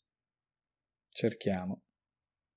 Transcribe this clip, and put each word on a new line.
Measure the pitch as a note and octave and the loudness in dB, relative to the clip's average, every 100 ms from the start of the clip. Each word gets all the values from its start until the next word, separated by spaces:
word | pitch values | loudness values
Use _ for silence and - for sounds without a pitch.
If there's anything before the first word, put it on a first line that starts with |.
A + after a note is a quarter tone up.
| _ _ _ _ _ _ _ _ _ _ _ | _ _ _ _ _ _ _ _ _ _ _
cerchiamo, | - A#2 - G2+ F#2 F#2 G2+ _ _ _ _ _ _ _ | 0 0 2 0 0 -2 -6 _ _ _ _ _ _ _